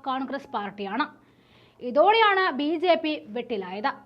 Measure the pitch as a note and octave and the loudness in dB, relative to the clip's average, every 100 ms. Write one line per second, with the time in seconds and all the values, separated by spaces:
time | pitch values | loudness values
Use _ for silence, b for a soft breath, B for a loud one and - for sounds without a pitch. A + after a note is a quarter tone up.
0 | C#4 C4 C4 C4+ - A3+ G3+ G3 G3 A3 | -4 -6 -4 -8 -8 -8 -8 -8 -8 -4
1 | D4+ - b b b b b b B3 A#3+ | -6 -8 b b b b b b -2 4
2 | F4 A4+ G#4+ F#4+ F#4 C4+ D4 E4 F4 E4 | 6 6 6 4 0 0 -2 0 2 2
3 | D#4+ D4+ - A3+ A#3 A3 F#3 F#3+ C4 C4+ | 0 -6 -8 -10 -6 -6 -6 -6 -6 -6